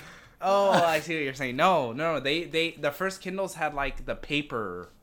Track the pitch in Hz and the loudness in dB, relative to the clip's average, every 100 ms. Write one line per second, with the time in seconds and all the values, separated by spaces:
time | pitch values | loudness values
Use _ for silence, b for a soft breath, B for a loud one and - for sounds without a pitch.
0 | B B B B 185 202 196 190 170 156 | B B B B 2 4 6 6 6 2
1 | 156 160 139 131 131 127 175 175 123 117 | 0 -2 -2 -4 -4 2 4 4 2 -2
2 | 165 151 131 156 165 160 165 160 147 - | -2 0 0 -2 0 -2 -2 0 -4 -2
3 | 190 185 185 185 190 165 156 147 139 131 | -6 -4 -8 -6 -6 -4 -4 -2 -4 -4
4 | 127 113 - 147 147 123 101 90 87 _ | -8 -8 -2 -4 -2 -6 -6 -8 -12 _